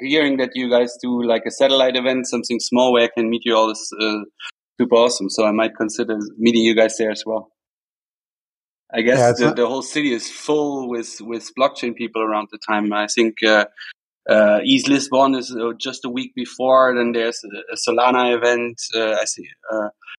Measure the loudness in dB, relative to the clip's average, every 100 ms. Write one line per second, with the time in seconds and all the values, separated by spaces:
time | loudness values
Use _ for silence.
0 | -2 0 2 0 -2 -4 0 2 0 -4
1 | -4 -2 0 0 -2 0 2 4 2 0
2 | 0 -2 -2 -4 -4 -4 0 2 4 4
3 | 2 0 -2 -2 0 2 2 -2 -8 -4
4 | -4 -4 -8 -16 -18 -18 _ -4 2 4
5 | 4 0 -4 0 0 2 -2 -2 -6 -4
6 | -4 -6 -8 0 2 4 4 4 2 2
7 | -4 -4 -6 -6 -8 _ _ _ _ _
8 | _ _ _ _ _ _ _ _ _ -2
9 | 2 4 4 4 2 2 0 -2 -6 -2
10 | -2 -2 -6 -8 -2 -2 -2 -4 -6 -6
11 | -8 -12 -10 -10 -8 -2 -2 -2 -6 -6
12 | -6 -4 -2 -4 -6 -10 -4 -2 -2 -2
13 | -2 0 -2 0 4 4 2 -6 -20 -20
14 | _ _ 2 4 6 4 4 2 2 0
15 | 2 2 2 0 -4 -6 -6 -6 -10 -10
16 | -8 -8 -8 -10 -10 -2 2 4 4 2
17 | 0 0 -2 -4 -12 -14 -12 -6 -2 2
18 | 4 4 2 2 2 0 -2 -10 -6 -2
19 | -2 -2 -4 -8 -12 _ -8 -6 -6 -10
20 | -20